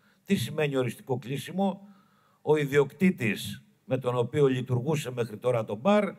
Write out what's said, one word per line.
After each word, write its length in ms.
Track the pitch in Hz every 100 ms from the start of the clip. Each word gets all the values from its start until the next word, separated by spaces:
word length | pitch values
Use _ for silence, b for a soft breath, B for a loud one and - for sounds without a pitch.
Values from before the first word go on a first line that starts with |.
| b b
Τι 120 | - 196
σημαίνει 400 | - 156 151 131
οριστικό 420 | 123 - - 127
κλείσιμο; 680 | 120 139 - 180 196 185 B B B B B B
Ο 160 | - 151
ιδιοκτήτης 1080 | 139 143 143 - 185 - 113 85 107 101 - _
με 140 | - 127
τον 180 | 123 123
οποίο 300 | 120 151 139
λειτουργούσε 640 | 127 123 123 131 151 123
μέχρι 280 | 123 104 101
τώρα 260 | 123 120
το 100 | 104
μπαρ 400 | 107 196 208 202